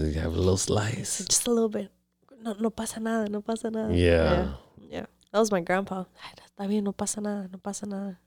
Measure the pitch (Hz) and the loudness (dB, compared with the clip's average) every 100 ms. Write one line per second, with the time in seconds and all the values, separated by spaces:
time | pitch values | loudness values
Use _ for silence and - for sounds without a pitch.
0 | 78 76 80 85 92 95 - 107 107 - | 0 2 0 4 4 4 4 2 0 -4
1 | - - 185 - - 233 226 214 202 _ | -4 -6 0 0 2 2 2 -2 -6 _
2 | _ _ _ 269 226 202 226 214 226 - | _ _ _ -12 -8 -2 -2 -2 -8 -4
3 | 220 226 208 208 208 226 226 220 220 87 | -2 -2 -2 -4 -4 -4 -4 -4 0 4
4 | 87 85 82 - 69 69 - - - 175 | 6 6 6 4 0 -4 -14 -20 -12 -12
5 | - _ _ 202 220 196 170 185 196 190 | -12 _ _ 0 2 2 2 0 0 -6
6 | 185 _ - - - - 196 214 202 190 | -8 _ -20 -20 -20 -8 -2 0 0 -2
7 | 208 - 208 202 185 185 202 196 104 190 | -4 -4 -4 -6 -8 -10 -10 -8 -8 -6
8 | 98 92 | -8 -10